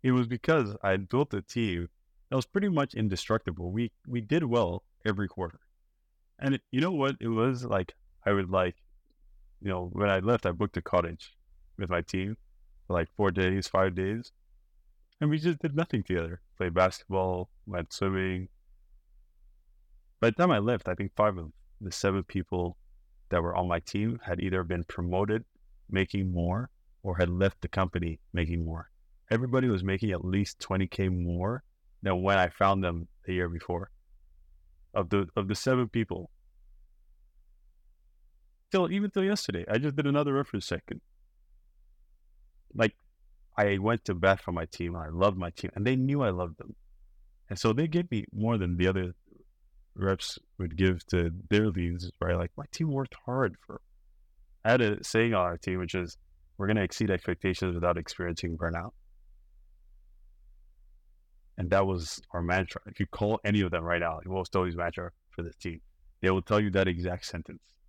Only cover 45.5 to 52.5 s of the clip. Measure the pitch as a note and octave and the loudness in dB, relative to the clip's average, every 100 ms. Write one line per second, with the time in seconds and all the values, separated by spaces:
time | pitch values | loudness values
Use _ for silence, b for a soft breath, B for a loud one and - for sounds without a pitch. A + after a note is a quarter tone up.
45.5 | - - - G#2+ C3 C3 C#3+ A#2+ F2+ F2 | -6 -10 -2 0 2 2 2 0 0 -4
46.5 | D#2+ - - - - - - - _ _ | -6 -16 -18 -20 -20 -20 -20 -20 _ _
47.5 | G2 A2+ A2+ D#3+ E3+ F3 A2 - G2+ A2 | 0 2 2 2 0 0 -4 -4 -2 0
48.5 | A2+ F2+ F2 F2+ F#2+ F2+ - _ - _ | 0 0 2 2 2 -2 -8 _ -20 _
49.5 | _ _ - _ - F#2+ F#2+ - - _ | _ _ -20 _ -2 0 0 -4 -10 _
50.5 | - F2+ D2+ F#2+ F2+ - F2+ E2+ F2 - | -8 -6 2 4 2 0 0 0 -4 2
51.5 | G#2 G#2+ F2+ F2 F2 F2+ _ E2+ F2 F2 | 4 4 0 -2 -4 -10 _ -2 0 -2